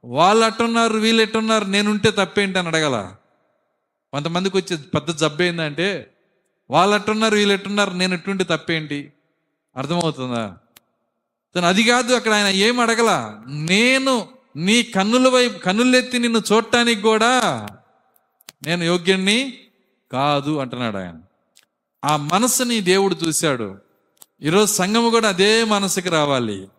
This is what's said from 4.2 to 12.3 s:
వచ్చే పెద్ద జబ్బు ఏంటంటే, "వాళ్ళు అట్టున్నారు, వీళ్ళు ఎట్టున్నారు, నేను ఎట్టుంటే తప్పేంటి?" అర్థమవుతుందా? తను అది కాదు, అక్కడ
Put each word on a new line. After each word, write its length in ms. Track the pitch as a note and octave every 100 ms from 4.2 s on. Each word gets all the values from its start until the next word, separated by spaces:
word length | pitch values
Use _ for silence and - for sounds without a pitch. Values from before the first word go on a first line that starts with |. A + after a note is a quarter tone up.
| D#3 F3 F#3+ F#3+
వచ్చే 200 | F3 E3+
పెద్ద 340 | C#3 D#3 C#3+
జబ్బు 320 | D#3 D#3 D3
ఏంటంటే, 720 | F3 E3+ D#3 D3 F#3 F3 - _ _ _ _ _ _
"వాళ్ళు 240 | C#3 F#3+
అట్టున్నారు, 400 | G#3 G3+ G#3+ A3
వీళ్ళు 200 | G#3+ G3+
ఎట్టున్నారు, 360 | G3 G3 G3+ G3
నేను 240 | F3+ F#3
ఎట్టుంటే 300 | F3+ F#3+ G3
తప్పేంటి?" 680 | F3 D#3 - E3 D3+ C#3+ C#3+ _ _ _ _ _ _ B2+
అర్థమవుతుందా? 840 | C#3+ F3 E3 C3 B2+ A#2+ G#2+ F2+ _ _ _ _ _ _ _ _ _ F3+
తను 100 | F3
అది 180 | F#3+
కాదు, 300 | A3+ A#3+ A#3+
అక్కడ 180 | B3 G#3+